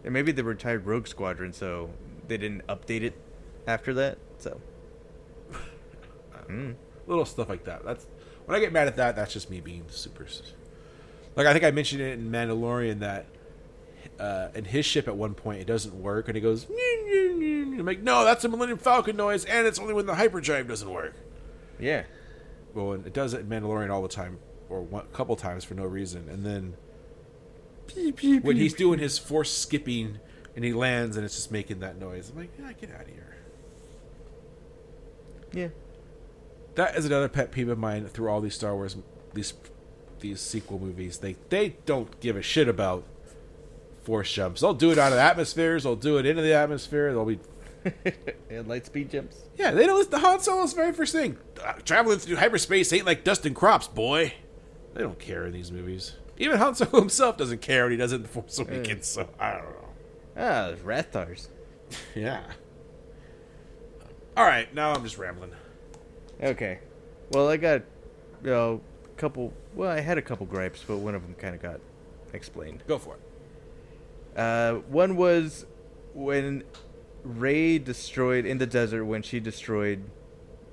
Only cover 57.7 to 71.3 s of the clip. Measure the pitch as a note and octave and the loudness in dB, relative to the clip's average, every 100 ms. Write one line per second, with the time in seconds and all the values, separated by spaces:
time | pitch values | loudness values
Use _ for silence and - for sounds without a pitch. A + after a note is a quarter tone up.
57.7 | C3 B2 A#2+ B2 B2+ G#2 A#2+ - - A#2 | 4 4 4 2 0 -6 -10 -8 -8 -6
58.7 | B2+ A2+ G2+ - G2+ F2+ - G#2+ F#2+ D#2+ | -4 -4 -4 -6 -6 -6 -4 -4 -4 -10
59.7 | - - - - - - - A#3 C3 F2+ | -14 -16 -18 -20 -20 -14 -4 0 0 -2
60.7 | F2 F2+ B2+ D#3+ G2+ E2+ F2+ - - - | -6 -4 -4 -4 -4 -6 -10 -16 -18 -20
61.7 | - - - - G#2+ A2+ B2+ - - - | -20 -16 -14 -12 -6 -6 -6 -10 -16 -18
62.7 | - - - - - - - - - - | -20 -20 -20 -20 -20 -20 -20 -20 -20 -20
63.7 | - - - - - - - - B2 A#2 | -20 -20 -20 -20 -20 -4 4 6 4 0
64.7 | C#3+ D3+ C#3+ A2+ G2+ F#2 F2+ F2+ F2 - | -2 0 0 -4 -10 -10 -10 -14 -16 -20
65.7 | - - - - - - - C3+ B2 G#2+ | -20 -20 -20 -20 -20 -20 -4 -2 -2 -4
66.7 | F#2 - - - - - C#3 C#3+ D#3 E3 | -8 -14 -20 -20 -20 -2 2 2 4 4
67.7 | C3+ - - - - - - C3 A#2+ A#2 | 2 0 -18 -20 -20 -20 -8 0 2 2
68.7 | A2+ - - - - D3+ C3 A#2+ - - | -2 -8 -20 -20 -6 -4 -4 -8 -10 -12
69.7 | G3+ F#3 D#3 D3+ E3 B2+ A#2 F#2+ F#2+ F#2 | -4 -2 0 0 0 -2 -6 -4 -4 -4
70.7 | - - G2+ G#2 G2 F2 | -6 -6 -4 -4 -6 -8